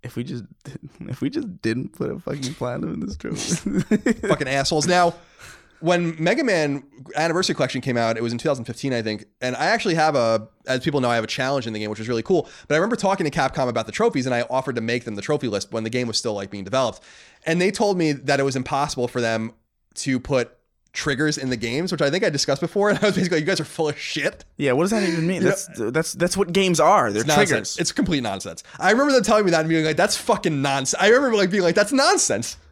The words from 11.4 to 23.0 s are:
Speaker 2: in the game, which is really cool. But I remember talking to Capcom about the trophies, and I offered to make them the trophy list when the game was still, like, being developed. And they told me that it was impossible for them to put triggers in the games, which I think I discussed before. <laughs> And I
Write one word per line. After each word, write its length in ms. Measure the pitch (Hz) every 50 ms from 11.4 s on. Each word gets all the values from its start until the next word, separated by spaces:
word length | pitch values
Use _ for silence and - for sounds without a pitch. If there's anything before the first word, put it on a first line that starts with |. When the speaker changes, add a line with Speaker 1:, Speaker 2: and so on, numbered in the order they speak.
| 127 131 143 139 117 117
Speaker 2:
in 60 | 110
the 60 | 107
game, 100 | 107 107
which 100 | 107 101
is 80 | 110 113
really 160 | 127 113 113
cool. 240 | - 190 165 - - - - - _
But 80 | 147
I 20 | 156
remember 180 | 175 220 240
talking 340 | - - 190 196 196 180 151
to 20 |
Capcom 360 | - 165 139 135 - - 135 123
about 180 | 117 117 110
the 60 | 104
trophies, 340 | 104 - 220 233 - 143 127
and 100 | 131 123
I 60 | 120 120
offered 320 | 117 123 131 131 - 120
to 60 | 120
make 240 | 110 113 120 123 120
them 100 | 120 107
the 60 | 101
trophy 260 | 98 - 117 - - 120
list 240 | 104 101 - -
when 120 | - 113 110
the 60 | 113
game 180 | 113 127 123 117
was 100 | 110 -
still, 160 | - 120 107
like, 160 | 101 98 98
being 140 | - 101 98
developed. 380 | 92 101 131 131 113 104 - - - - - - - - _ _
And 140 | 160 165 175
they 120 | 175 196
told 260 | 196 - 233 202 202 180
me 140 | 165 156 147
that 260 | 135 135 131 143 135
it 40 | 139
was 120 | 139 127
impossible 520 | 131 127 - 147 135 143 143 - 131 123 120
for 140 | - 127
them 320 | 117 113 113 113 110 113 - _ _ _ _ _ _ _ _
to 240 | - - 139 131 127
put 320 | 127 - 143 127 120 - _ _ _ _ _ _ _ _ _
triggers 440 | - - 151 139 123 151 151 147 147
in 120 | 135 131
the 80 | 127 117
games, 340 | 110 113 117 143 175 185
which 100 | 185 151
I 80 | 160 139
think 140 | 139 190 208
I 60 | 196
discussed 320 | 151 139 - - 139 135
before. 280 | - 165 - 208 202 208
<laughs> 20 |
And 60 | 196
I 80 | 143